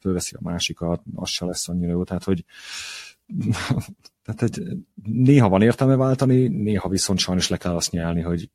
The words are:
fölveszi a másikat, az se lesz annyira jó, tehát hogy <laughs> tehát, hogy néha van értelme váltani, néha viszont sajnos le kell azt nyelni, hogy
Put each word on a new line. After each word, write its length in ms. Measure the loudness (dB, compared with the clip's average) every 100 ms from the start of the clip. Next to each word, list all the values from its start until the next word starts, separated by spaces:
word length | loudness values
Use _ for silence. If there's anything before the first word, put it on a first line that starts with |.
fölveszi 340 | -4 -2 -4 -8
a 40 |
másikat, 600 | -8 -6 -6 -4 -4 -4 -6
az 140 | -10 -8
se 160 | -6
lesz 240 | -6 -6 -6
annyira 220 | -4 -2
jó, 140 | -2
tehát 200 | -2 -4
hogy 200 | -2 -4 -4 -18 -16 -14 -12 -14 -18 -20 -10
<laughs> 380 | -6 -4 -4 -2 -4 -4 -14 _ _
tehát, 160 | -12 -4
hogy 220 | -4 -4 -8 -10 -12 -14
néha 460 | -6 2 6 8 8
van 140 | 6
értelme 340 | 6 4 4 4
váltani, 520 | 2 2 4 4 4
néha 400 | 0 -2 -2 -2
viszont 300 | -2 0 0
sajnos 300 | 0 0 0
le 80 | -2
kell 180 | -2
azt 160 | -2 -2
nyelni, 300 | -2 -2 -2
hogy 300 | -2 -2 -6